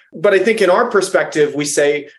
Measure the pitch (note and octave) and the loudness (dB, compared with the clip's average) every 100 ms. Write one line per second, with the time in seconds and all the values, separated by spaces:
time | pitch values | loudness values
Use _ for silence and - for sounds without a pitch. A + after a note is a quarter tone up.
0 | _ D#3 G3+ F#3+ G3+ A3 F#3 G3+ A#3+ G3+ | _ -4 0 2 0 0 2 2 2 0
1 | F3+ E3+ D3 D#3 D3 C#3 C#3+ - D3 D3 | 0 -2 -2 0 -2 -2 -4 0 0 0
2 | - | -6